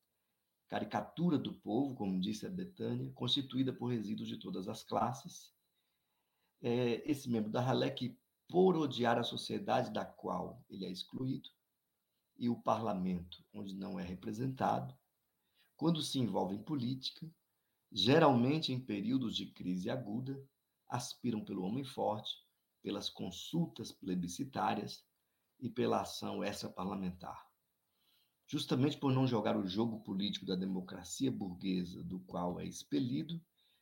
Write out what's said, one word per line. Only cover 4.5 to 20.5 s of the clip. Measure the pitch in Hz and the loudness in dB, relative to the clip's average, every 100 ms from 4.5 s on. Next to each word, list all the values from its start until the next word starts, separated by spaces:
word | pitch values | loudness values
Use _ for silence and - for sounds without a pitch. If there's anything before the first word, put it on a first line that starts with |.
| 95 95 | -6 -6
as | 117 | -8
classes. | - - 120 127 175 - - _ _ _ _ _ _ _ _ _ _ _ | -4 0 0 0 -10 -16 -20 _ _ _ _ _ _ _ _ _ _ _
É, | 120 120 120 113 - | 0 2 4 2 0
esse | 143 127 | -2 0
membro | 117 107 | 0 2
da | 117 | 2
ralé | 127 123 135 | 2 4 2
que, | - 120 - _ _ - | 0 -6 -8 _ _ 0
por | 170 185 165 | 6 6 6
odiar | 147 117 120 117 | 2 2 4 4
a | |
sociedade | 117 - - 107 98 117 113 | 2 -2 -4 -4 2 2 2
da | 107 | -2
qual | 95 - 98 90 87 - - | -6 -6 -4 -2 -4 -8 -14
ele | 98 92 | -8 -6
é | |
excluído, | 92 - - 131 139 - - _ _ _ _ _ _ _ - | -6 -8 -4 -2 -4 -6 -20 _ _ _ _ _ _ _ -4
e | 120 | -2
o | 113 | 0
parlamento, | - 110 113 95 92 90 85 - - | 0 0 2 0 0 0 -4 -14 -16
onde | 104 98 95 | -12 -8 -8
não | 95 95 | -6 -6
é | |
representado, | 92 - 113 107 131 131 98 117 131 - _ _ _ _ _ _ _ - | -6 -8 -6 -4 -4 0 2 2 -2 -10 _ _ _ _ _ _ _ 0
quando | 160 160 | 2 2
se | 135 135 | 0 0
envolve | 117 95 95 101 | 2 2 0 -2
em | |
política, | 107 151 120 131 - - 160 - _ _ _ _ _ | -2 -2 0 -2 -6 -8 -12 -16 _ _ _ _ _
geralmente | - 113 151 - 120 123 156 160 | 2 8 10 10 8 6 4 2
em | 127 | -2
períodos | 127 104 104 131 117 92 | -2 -2 0 2 0 -2
de | - | -6
crise | - 90 92 101 | -6 -2 -2 0
aguda, | 131 107 110 131 135 - | -4 -4 -4 -4 -8 -12